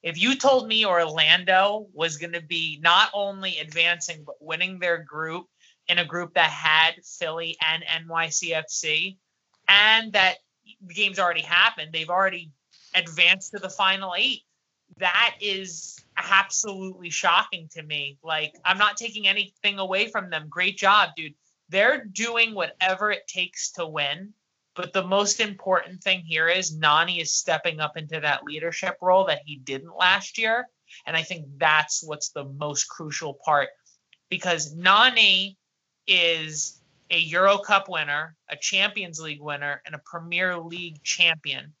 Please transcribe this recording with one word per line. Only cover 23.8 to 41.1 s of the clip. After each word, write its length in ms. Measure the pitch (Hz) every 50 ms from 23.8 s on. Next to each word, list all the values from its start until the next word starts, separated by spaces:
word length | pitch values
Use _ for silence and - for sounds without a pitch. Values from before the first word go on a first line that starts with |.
| 170
win. 480 | 160 156 156 143 139 147 170 190 208 208 _ _ _ _ _ _ _ _
But 160 | - 175 -
the 100 | - 190
most 380 | 185 180 190 202 208 202 - -
important 600 | 220 214 202 190 - 196 185 175 - 175 185 185
thing 180 | - 196 185 185
here 260 | 170 160 165 156 160
is 300 | 165 175 185 185 165 156
Nani 440 | 156 160 151 147 156 165 175 180 170
is 120 | 160 147
stepping 480 | - - - - 165 151 - 175 160 156
up 160 | 151 151 151
into 240 | 165 156 147 160 156
that 240 | 147 151 139 - -
leadership 540 | 147 151 156 156 170 165 - - 190 185 -
role 260 | 180 185 180 190 190
that 160 | 185 151 143 147
he 100 | 151 147
didn't 400 | 135 127 139 135 135 - 131 123
last 400 | - 180 180 190 202 190 - -
year. 320 | - 226 220 226 240 247 - _ _ _ _ - - _
And 100 | - 160
I 60 | 160
think 240 | 160 - 180 170 151 139 143
that's 460 | 139 160 156 151 156 151 151 - - -
what's 240 | 156 151 147 - -
the 160 | _ 151 143
most 400 | 139 139 139 147 147 147 139 -
crucial 500 | - - - 170 151 143 - 165 151 143
part, 360 | _ - 160 151 143 135 131 - _ _ _ _ _ _ _ _ _ _ _
because 460 | 185 185 - 185 175 160 151 151 151
Nani 840 | 165 180 185 196 208 240 254 247 233 214 202 190 185 196 196 190 _ _ _ _ _ _ _ _ _ _
is 720 | - 190 180 175 170 165 160 156 156 156 151 - - - _ _ _ _ _ _ _
a 80 | 180 170
Euro 380 | 165 156 160 180 190 196 202 202
Cup 300 | 202 - 208 196 196 190
winner, 480 | 185 160 151 147 147 147 156 165 160 _ _ _
a 80 | 151
Champions 640 | 147 - - 196 190 196 208 202 208 190 175 160 156
League 220 | 160 156 147 147
winner, 400 | 147 151 147 143 143 147 143 - _
and 80 | - 156
a 80 | 151 _
Premier 540 | - - 170 165 170 175 175 185 185 180 175
League 440 | 165 165 170 180 180 175 160 147
champion. 720 | _ -